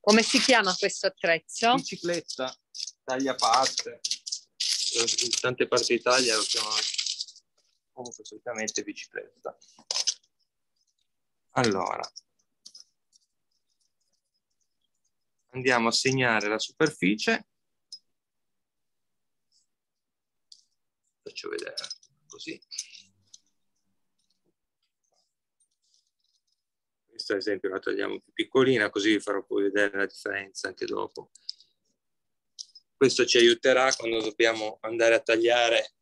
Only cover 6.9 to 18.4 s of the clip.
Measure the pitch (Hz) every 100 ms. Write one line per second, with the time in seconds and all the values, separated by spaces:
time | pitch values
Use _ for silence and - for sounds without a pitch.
6.9 | - - - - - _ _ _ _ _
7.9 | 131 123 110 107 107 123 110 110 - 104
8.9 | - - - - _ - - _ - _
9.9 | - - - _ _ _ _ _ _ _
10.9 | _ _ _ _ _ _ - 120 95 73
11.9 | - - - _ _ _ _ - - -
12.9 | _ _ _ _ _ _ _ _ _ _
13.9 | _ _ _ _ _ _ _ _ _ _
14.9 | _ _ _ _ _ _ 127 127 120 113
15.9 | 113 135 135 123 110 104 110 - _ 156
16.9 | - 180 214 233 226 - _ _ _ _
17.9 | - _ _ _ _